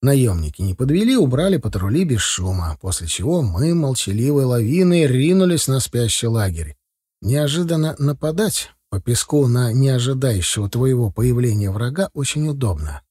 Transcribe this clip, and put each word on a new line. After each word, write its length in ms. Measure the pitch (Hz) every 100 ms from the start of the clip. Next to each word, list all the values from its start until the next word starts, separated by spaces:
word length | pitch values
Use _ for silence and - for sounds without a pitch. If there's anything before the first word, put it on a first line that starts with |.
Наёмники 600 | 131 139 123 87 78 -
не 120 | 95
подвели, 400 | 92 127 160 220
убрали 440 | 262 147 127 185 180
патрули 460 | 107 98 95 135
без 160 | 180 117
шума, 580 | - - 92 92 82 78
после 260 | 95 92 85
чего 360 | - 98 175
мы 320 | 123 82 151
молчаливой 680 | 170 147 131 - 101 123 147
лавиной 640 | 131 123 107 160 185 175 151
ринулись 640 | 127 147 185 185 165 -
на 120 | 131
спящий 460 | - 120 117 - 117
лагерь. 500 | 113 101 82 78 73 _ _ _ _
Неожиданно 760 | - 139 147 151 175 165 156 -
нападать 720 | 143 143 151 160 208 - - _ _
по 100 | 98
песку 480 | - 120 - 147 135
на 260 | 120 123
неожидающего 1000 | 117 135 131 120 135 131 104 87 - 101
твоего 400 | 117 131 127 113
появления 600 | 90 120 123 123 104 101
врага 380 | 98 120 151 190
очень 340 | - 139 151 151
удобно. 540 | 143 123 80 73 69 _